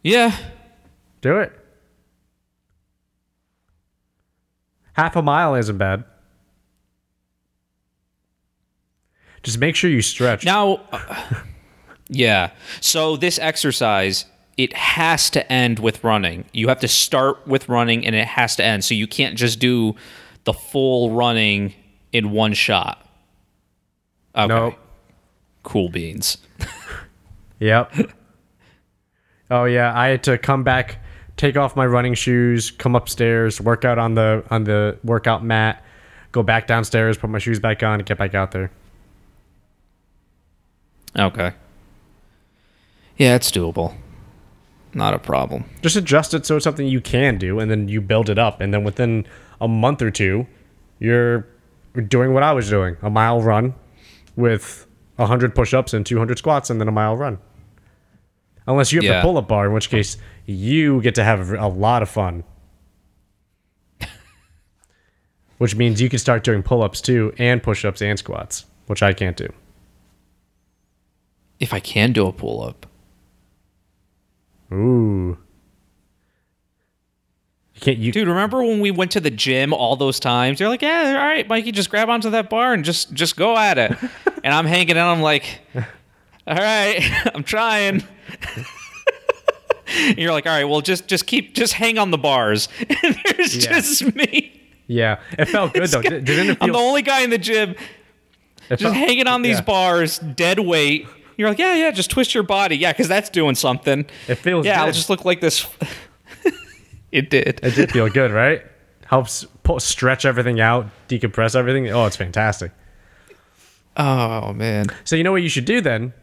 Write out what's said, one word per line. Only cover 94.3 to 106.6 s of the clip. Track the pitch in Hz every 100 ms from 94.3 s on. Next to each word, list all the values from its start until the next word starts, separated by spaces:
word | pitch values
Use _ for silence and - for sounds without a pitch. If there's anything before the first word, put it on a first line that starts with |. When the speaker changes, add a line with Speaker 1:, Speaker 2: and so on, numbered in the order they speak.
| 294 - - _ _ -
Speaker 2:
Yeah, | 117 110 104 - 165
it | 151
felt | 208 175
good, | 185
Speaker 1:
It's | 175
Speaker 2:
though. | 131
Speaker 1:
got-, | 180
Speaker 2:
Did, | 165 131
didn't | 147 196
it | -
Speaker 1:
I'm | -
Speaker 2:
feel |
Speaker 1:
the | 240
only | 247 285
guy | 277 269
in | 247
the | 233
gym | 180 220 208
Speaker 2:
it | 175 - - _ _ _ _ _ _ -
Speaker 1:
just | 123
Speaker 2:
felt | 220 220
Speaker 1:
hanging | 277 247 254
on | 247
these | 240 202
Speaker 2:
yeah. |
Speaker 1:
bars, | 175 190 185 175 160 -
dead | 160 127 170 202
weight. | 185 165 143 147 - - - -
You're | 214
like, | 208
"Yeah, | 370 339
yeah, | 320
just | 196 -
twist | - 254 233
your |
body." | 196 196 196 147
Yeah, | 170
'cause | 147 165
that's | 190 202
doing | 175 147 127
something. | 131 123 - 139 143 - -
Speaker 2:
It | 123
feels | 175 175 156
Speaker 1:
Yeah, | 190
I'll | 156
Speaker 2:
good. | 160
Speaker 1:
just | 160
look | 190 180
like | 175
this. | 165 - -
<laughs> | - 160 - - _ - - 370 698